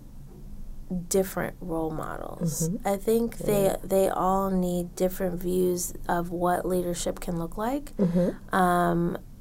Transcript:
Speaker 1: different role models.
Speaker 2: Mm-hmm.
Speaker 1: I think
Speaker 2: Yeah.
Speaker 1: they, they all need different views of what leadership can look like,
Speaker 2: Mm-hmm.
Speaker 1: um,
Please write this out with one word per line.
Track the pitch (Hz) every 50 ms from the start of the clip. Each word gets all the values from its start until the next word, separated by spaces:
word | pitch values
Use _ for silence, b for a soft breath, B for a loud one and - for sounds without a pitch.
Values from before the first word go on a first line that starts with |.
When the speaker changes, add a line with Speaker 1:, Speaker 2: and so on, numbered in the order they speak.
| - - - - - - - - - - - - - - - - - - 185 180 170 170
Speaker 1:
different | - 196 185 190 - 180 165 - - -
role | - 180 160 165 160 160
models. | 160 151 - - 82 - 50 - - - - 165 147 - 165 160
Speaker 2:
Mm-hmm. | 190 254 - 202
Speaker 1:
I | 202 196
think | - 226 226 233 233 226 - -
Speaker 2:
Yeah. | - - 208 202 196 190 - -
Speaker 1:
they, | - 190
they | 190 190 190 -
all | - - 175 185 190 196 196 190
need | 190 185 180 180 175 175 175 175 -
different | - 185 185 185 - 196 180 175 175
views | 180 175 180 185 180 180 180 175 175 - - - - -
of | 180 175 170 175
what | 175 175 175 180 180 175 -
leadership | 170 185 180 180 175 175 - - 185 185 -
can | - - 175 170
look | 165 165 - -
like, | 214 240 269 294 302 - - -
Speaker 2:
Mm-hmm. | 196 170 170 180 175 190 - - - - -
Speaker 1:
um, | 190 185 180 175 175 175 175 170 170 170 175 - - - - - -